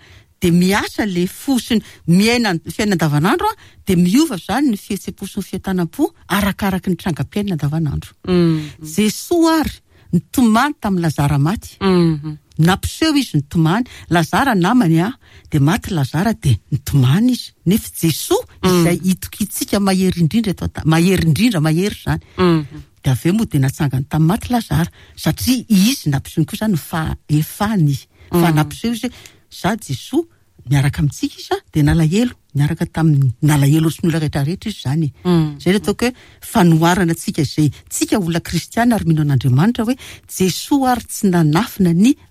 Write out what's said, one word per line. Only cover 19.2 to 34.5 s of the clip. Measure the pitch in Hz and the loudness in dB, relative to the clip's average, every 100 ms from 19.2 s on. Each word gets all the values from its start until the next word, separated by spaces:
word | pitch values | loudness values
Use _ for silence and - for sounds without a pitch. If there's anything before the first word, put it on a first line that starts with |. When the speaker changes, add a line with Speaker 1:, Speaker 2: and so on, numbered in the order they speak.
| - - 202 - - 202 | -6 -6 -6 -6 -4 0
Speaker 1:
mahery | 196 190 185 175 | 2 2 0 2
indrindra | 156 226 214 | 0 2 -2
eto | - 82 | -4 -6
anta-, | - 156 | -4 0
mahery | 165 180 175 165 | 2 4 2 2
indrindra, | 151 240 175 | 2 0 2
mahery | 156 160 202 - - | 0 0 -2 -4 -6
zany. | 160 - - | -6 -6 -2
Speaker 2:
Mhm. | 180 160 143 151 - _ | 0 0 -2 -14 -20 _
Speaker 1:
De | 139 | -2
avy | 123 170 | 0 0
eo | |
moa | 220 226 | 0 0
de | 143 | 0
natsangany | 131 - 143 131 135 | -2 -2 -2 -2 -2
tamin'ny | 156 160 | 0 2
maty | - - | 0 -2
Lazara, | 240 - - 170 - - - | -4 -2 -2 -2 -8 -20 -8
satria | - - - 254 - | -6 -2 -2 -2 2
izy | 190 214 277 156 | 4 4 0 -2
nampiseho | 135 - - - | -4 -4 -4 -4
koa | - | -2
zany | 220 165 | -2 -2
fa-, | - 170 147 - - | -4 -6 -6 -8 -2
efany. | 151 156 - 208 208 147 139 - _ - | -2 -2 -4 -2 2 2 0 -8 _ -4
Fa | 175 170 | 0 2
Speaker 2:
Mm. | 151 | 2
Speaker 1:
nampiseho | 151 143 226 | -2 -4 -6
izy | 233 247 | -4 -8
hoe, | - - _ _ | -10 -20 _ _
"Za | - 180 220 | -6 -4 -4
Jesoa, | - 127 - 294 330 _ _ _ - | -6 -10 -4 -4 -4 _ _ _ -2
miaraka | 139 139 - | 0 0 0
amintsika | 143 - 285 - | -4 -4 -8 -8
izy | - | -6
a, | 392 - | -6 -2
de | 160 | 0
nalahelo, | 147 165 156 202 247 - _ | 2 2 2 2 0 -4 _
miaraka | 139 151 165 170 | -2 -2 -2 -6
tamin'ny | 165 160 139 131 - | 0 2 2 2 0
nalahelo | 147 147 139 160 160 | 0 2 4 4 2
sy | - | 0
ny | 170 | -2
olona | 160 | -2
rehetrarehetra | 147 147 139 | -2 -2 -4